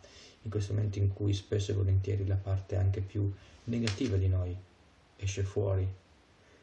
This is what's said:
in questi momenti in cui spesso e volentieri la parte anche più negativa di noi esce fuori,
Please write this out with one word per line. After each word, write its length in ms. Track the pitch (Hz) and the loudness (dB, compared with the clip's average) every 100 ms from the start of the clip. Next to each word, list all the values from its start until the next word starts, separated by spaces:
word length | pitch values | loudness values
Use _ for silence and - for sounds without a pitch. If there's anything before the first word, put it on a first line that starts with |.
| - - - - | -12 -20 -20 -14
in 80 | 113 | -6
questi 220 | 101 98 | -4 -2
momenti 260 | 104 104 101 | 0 0 2
in 120 | 98 | 0
cui 220 | - 101 | 2 0
spesso 380 | 101 - 104 98 | 0 0 -2 0
e 20 | |
volentieri 540 | 98 95 95 101 98 95 | 0 4 2 2 0 0
la 80 | 95 | 0
parte 400 | 98 95 - 92 | 0 -2 0 2
anche 260 | 98 101 | 2 2
più 320 | 95 107 98 98 - - | -2 -2 -2 -4 -14 -12
negativa 520 | 113 117 113 98 127 98 | -4 -2 0 0 0 2
di 120 | 95 | 2
noi 280 | 92 90 92 - _ _ _ _ - | 2 -2 -6 -14 _ _ _ _ -8
esce 260 | 98 98 | -6 -4
fuori, 500 | 98 104 101 95 95 - _ _ _ _ _ - | -4 -2 0 0 0 -4 _ _ _ _ _ -20